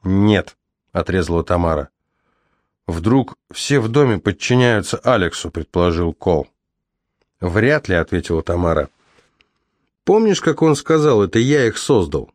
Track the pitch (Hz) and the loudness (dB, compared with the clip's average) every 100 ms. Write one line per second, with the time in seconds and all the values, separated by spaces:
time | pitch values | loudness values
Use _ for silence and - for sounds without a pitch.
0 | 95 95 104 104 - _ _ _ _ 87 | 0 2 4 2 0 _ _ _ _ -6
1 | 85 92 82 85 82 87 87 78 71 _ | -2 -2 0 -2 0 -2 0 -2 -6 _
2 | _ _ _ _ _ _ _ _ - 82 | _ _ _ _ _ _ _ _ -10 -4
3 | 90 135 127 - _ - - 143 110 123 | 0 0 0 -10 _ -12 -2 -2 0 0
4 | 139 101 - 92 - 123 123 110 95 - | 2 0 -2 -4 0 2 4 2 -2 -4
5 | - 120 87 - 82 85 80 87 87 82 | 0 0 0 -4 -10 -10 -6 0 0 0
6 | 85 82 - - - _ _ _ _ _ | -2 -2 0 0 -2 _ _ _ _ _
7 | _ _ _ _ 90 90 117 151 - 90 | _ _ _ _ -4 0 0 0 -2 -2
8 | 80 90 - 82 - 87 87 78 71 _ | -2 -4 -4 -6 -4 -2 0 -2 -4 _
9 | _ _ _ _ _ _ _ _ _ _ | _ _ _ _ _ _ _ _ _ _
10 | - 208 220 190 - 151 160 143 - 160 | 0 2 4 2 0 0 0 0 0 2
11 | 151 113 98 113 127 147 120 - - 131 | 4 2 2 0 2 2 0 -4 0 0
12 | 82 69 - | 2 -4 -8